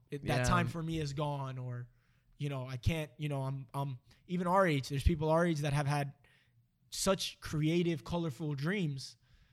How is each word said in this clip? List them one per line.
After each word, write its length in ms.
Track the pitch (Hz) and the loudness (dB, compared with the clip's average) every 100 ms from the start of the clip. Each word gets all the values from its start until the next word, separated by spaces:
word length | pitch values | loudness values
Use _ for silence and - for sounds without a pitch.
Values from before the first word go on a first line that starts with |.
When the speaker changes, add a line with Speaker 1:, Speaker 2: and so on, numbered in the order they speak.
| - | -10
Speaker 1:
it, 140 | 147 143 | -6 0
that 140 | 143 | 2
Speaker 2:
Yeah. 40 | |
Speaker 1:
time 240 | 123 180 170 | 4 4 2
for 140 | 170 | -2
me 160 | 160 160 | -4 -2
is 140 | 147 | -2
gone, 440 | 139 147 143 135 131 | -2 -4 -4 -6 -8
or, 300 | 127 120 120 _ _ _ _ - | -8 -10 -12 _ _ _ _ -8
you 120 | 143 | -6
know, 180 | 139 127 | -4 -6
I 100 | 127 | -2
can't, 320 | - 165 151 - | 0 0 -2 -6
you 120 | 151 | -4
know, 140 | 139 | -2
I'm, 240 | 135 135 131 | -2 -6 -6
I'm, 260 | 139 143 127 _ - - | -6 -4 -6 _ -20 -6
even 200 | 180 175 | -2 4
our 180 | 185 185 | 6 6
age, 220 | 143 127 | 4 0
there's 140 | 139 | 2
people 260 | 131 165 156 | 2 4 4
our 160 | 160 175 | 4 4
age 140 | 156 | 2
that 140 | 147 | 0
have 140 | 143 139 | 0 2
had 260 | 147 139 - _ _ _ _ _ _ _ | 0 -2 -8 _ _ _ _ _ _ _
such 500 | - - 190 - - | -4 0 0 -2 -8
creative, 640 | - 156 156 170 170 160 | -6 0 2 2 2 0
colorful 520 | - 175 165 127 156 143 | -4 -4 -4 -4 -4 -2
dreams 600 | 147 208 165 135 - - _ - _ | -2 -2 -2 -4 -10 -16 _ -20 _